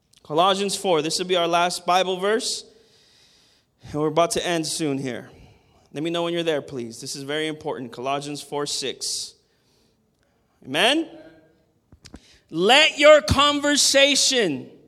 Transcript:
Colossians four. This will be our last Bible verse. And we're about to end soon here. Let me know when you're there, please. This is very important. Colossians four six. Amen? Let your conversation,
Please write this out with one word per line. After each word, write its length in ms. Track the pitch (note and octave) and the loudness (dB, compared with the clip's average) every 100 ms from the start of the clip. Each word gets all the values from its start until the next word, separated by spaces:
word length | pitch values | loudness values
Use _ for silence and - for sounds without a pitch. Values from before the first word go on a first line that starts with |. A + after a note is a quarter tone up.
| _ _ | _ _
Colossians 540 | - D3+ F#3+ F#3+ G3+ F#3+ | -4 2 2 2 -2 -4
four. 260 | G3 D#3+ | 0 0
This 160 | D#3 - | 0 -4
will 100 | F3+ | -2
be 100 | F3+ | 0
our 100 | E3+ | 2
last 380 | E3+ F3 - - | 2 0 -2 0
Bible 320 | F3+ F#3 F#3 | 0 0 -2
verse. 480 | G3 A3+ - - - _ _ _ _ _ _ _ _ _ _ _ | -2 -2 -4 -8 -12 _ _ _ _ _ _ _ _ _ _ _
And 180 | - D3 | -10 -4
we're 60 | D#3 | -2
about 240 | D3+ E3+ | 2 0
to 140 | E3+ E3 | 0 -4
end 220 | E3+ D3+ | -4 -4
soon 300 | - D#3 C3+ | -4 -4 -4
here. 320 | C3+ A2+ - - - _ _ _ _ | -6 -10 -14 -20 -20 _ _ _ _
Let 100 | C#3+ | -8
me 60 | E3 | -6
know 140 | E3+ | -4
when 100 | E3+ | -2
you're 100 | E3+ | -2
there, 180 | E3 D3 | -2 -2
please. 380 | C3 C3+ A#2 A2+ | -4 -10 -10 -12
This 160 | C3+ D3 | -12 -10
is 80 | |
very 240 | C#3 D3+ D#3 | -6 -6 -6
important. 460 | D3+ D3+ B2 B2 | -6 -8 -8 -10
Colossians 480 | B2 C3 C#3+ C#3+ C#3+ | -10 -6 -6 -6 -12
four 240 | - C#3+ D3 | -8 -8 -6
six. 680 | - C3 - - - - - _ _ _ _ _ _ _ _ _ _ _ _ - | -6 -6 -8 -8 -8 -10 -16 _ _ _ _ _ _ _ _ _ _ _ _ -6
Amen? 420 | C#3+ G#3+ D#4 D#4+ - - - _ _ _ _ _ _ - - _ _ - | 0 2 2 -2 -10 -20 -20 _ _ _ _ _ _ -20 -20 _ _ -12
Let 500 | D#3+ F#3+ C4+ D4+ C#4 | 0 4 6 4 4
your 220 | D4 D4+ | 8 8
conversation, 1500 | D4+ C4 C#4+ C#4+ D4 D4 - C4+ C#4 C4+ - C4 F#3+ B2+ - - | 6 2 2 2 0 2 4 4 4 4 2 0 0 -2 -10 -20